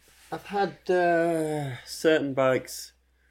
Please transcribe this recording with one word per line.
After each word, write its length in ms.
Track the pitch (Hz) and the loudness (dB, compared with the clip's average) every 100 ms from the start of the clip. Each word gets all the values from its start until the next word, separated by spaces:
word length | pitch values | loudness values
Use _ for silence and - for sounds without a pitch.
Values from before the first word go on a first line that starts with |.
| _ _ - | _ _ -12
I've 140 | - - | -12 -6
had, 440 | 202 190 143 - | -2 -2 -4 0
uh, 880 | 180 175 170 170 165 156 151 139 123 - | 2 4 2 2 0 -2 -4 -6 -8 -14
certain 480 | - 165 156 139 | -2 2 2 2
bikes, 580 | 135 131 127 - - - _ _ _ _ | 0 2 2 -2 -14 -16 _ _ _ _